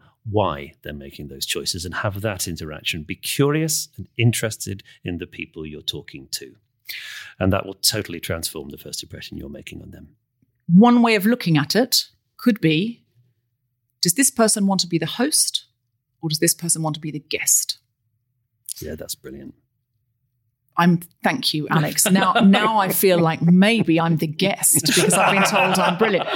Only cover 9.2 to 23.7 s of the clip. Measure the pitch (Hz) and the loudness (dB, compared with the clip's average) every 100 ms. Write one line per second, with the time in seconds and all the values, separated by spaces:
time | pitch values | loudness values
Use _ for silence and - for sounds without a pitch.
9.2 | - - 71 69 - 80 - - - _ | -14 -14 -14 -14 -16 -16 -18 -20 -20 _
10.2 | _ _ _ _ - 170 240 240 233 214 | _ _ _ _ 4 6 8 6 4 4
11.2 | 196 240 - 156 143 202 254 - - _ | 2 0 2 2 2 0 2 0 -4 _
12.2 | _ - - 208 160 156 214 233 _ _ | _ -4 0 2 2 2 0 -6 _ _
13.2 | _ _ _ _ _ _ _ _ 185 - | _ _ _ _ _ _ _ _ 0 2
14.2 | 277 - 220 214 196 190 175 165 160 - | 0 2 2 4 2 0 0 -2 -2 -2
15.2 | 277 - - - - _ _ _ _ _ | -2 0 -2 -4 -10 _ _ _ _ _
16.2 | 165 156 170 - 170 165 156 151 151 151 | -6 -2 0 0 -2 -2 -2 -4 -8 -10
17.2 | - - - - - - _ _ _ _ | -8 -6 -2 -2 -2 -10 _ _ _ _
18.2 | _ _ _ _ - - 76 76 - - | _ _ _ _ -18 -14 -12 -12 -12 -14
19.2 | - 69 - - _ _ _ _ _ _ | -16 -18 -18 -20 _ _ _ _ _ _
20.2 | _ _ _ _ _ - 175 170 - _ | _ _ _ _ _ 0 2 2 0 _
21.2 | 196 170 - 151 147 160 151 - 208 185 | -2 -2 -2 -4 -2 0 0 0 2 4
22.2 | 190 180 196 196 214 220 190 180 196 175 | 4 4 6 6 4 2 0 2 4 4
23.2 | 165 160 170 180 196 | 2 2 4 6 6